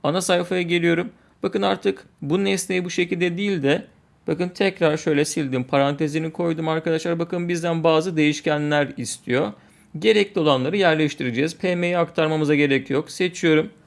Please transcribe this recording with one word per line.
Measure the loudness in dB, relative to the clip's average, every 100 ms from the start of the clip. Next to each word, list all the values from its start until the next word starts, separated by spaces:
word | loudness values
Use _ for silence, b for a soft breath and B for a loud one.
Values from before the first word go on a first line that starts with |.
Ana | -4 -2
sayfaya | 0 0 0 -2
geliyorum. | 0 0 2 0 -2 -10 b b
Bakın | -4 0
artık | 0 0 -2 -2 -8 -10
bu | -2 0
nesneyi | 0 -2 -2 -4 -2
bu |
şekilde | -2 -2 0 -2 -2
değil | -2 0
de | 2 0 -2 _ _ _ -6
bakın | -4 -4
tekrar | -2 -2 2 0 2
şöyle | 0 0 0
sildim. | -2 -2 -2
Parantezini | 0 2 2 0 -2 -2 -4
koydum | -4 -2 -2 -2
arkadaşlar. | -2 0 -2 -2 -2
Bakın | -2 -4 -4
bizden | -2 -2 2
bazı | 4 4 2 2
değişkenler | 2 2 -2 -2 0 0 -2 -4
istiyor. | -8 -8 -2 0 -2 -6 b b b -2
Gerekli | 2 2 2 0
olanları | 2 2 2 2
yerleştireceğiz. | 2 2 0 -2 -4 -2 -2 -2
P | -2 -2
M'yi | 0 0
aktarmamıza | -2 0 0 0 2 2
gerek | 2 0 0
yok. | -4 -2
Seçiyorum. | -4 -4 0 2 2 2 -6